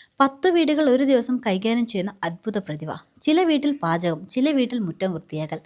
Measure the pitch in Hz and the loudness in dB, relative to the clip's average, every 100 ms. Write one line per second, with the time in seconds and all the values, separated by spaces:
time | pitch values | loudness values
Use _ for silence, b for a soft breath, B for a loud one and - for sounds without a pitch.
0 | B _ 269 269 370 349 302 302 302 254 | B _ 2 4 2 4 2 2 2 4
1 | 277 254 233 247 233 190 220 233 226 196 | 4 2 2 -2 -2 0 0 0 -2 -2
2 | 190 - 165 170 - 208 190 151 156 180 | -4 -6 -8 -6 -6 -6 -6 -10 -8 -10
3 | - _ - 320 359 294 294 285 170 170 | -12 _ 0 2 4 2 0 -2 0 0
4 | 175 160 190 254 277 277 240 247 185 165 | 0 -4 -4 0 0 2 0 -2 -6 -4
5 | 190 160 - 156 156 160 | -4 -4 -8 -8 -6 -8